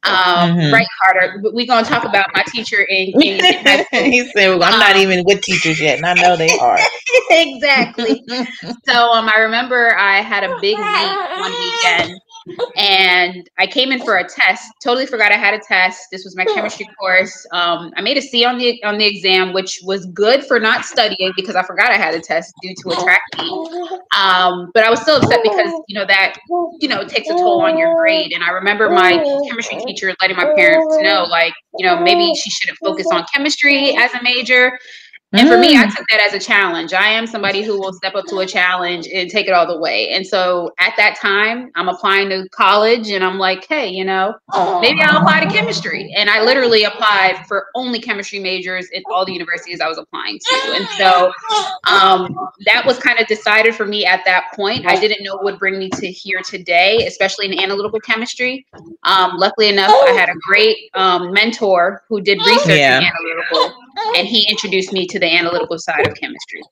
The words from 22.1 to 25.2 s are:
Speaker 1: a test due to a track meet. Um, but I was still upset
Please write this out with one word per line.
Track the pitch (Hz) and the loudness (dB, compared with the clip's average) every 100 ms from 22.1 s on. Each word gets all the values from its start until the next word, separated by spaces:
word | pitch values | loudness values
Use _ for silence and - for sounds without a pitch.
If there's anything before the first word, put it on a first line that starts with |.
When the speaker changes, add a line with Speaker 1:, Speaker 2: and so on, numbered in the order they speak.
Speaker 1:
a | 165 | -4
test | - 160 180 - | -4 -4 -4 -14
due | 185 185 | -14 -12
to | 185 | -6
a | 170 | -2
track | 175 185 - - | 2 2 2 -8
meet. | 330 370 330 339 349 370 - 208 | -8 -8 -8 -10 -10 -12 -4 0
Um, | 190 185 185 180 175 | 2 4 2 0 -2
but | 226 | 2
I | 220 | 2
was | 233 | 2
still | - | 2
upset | 294 | 2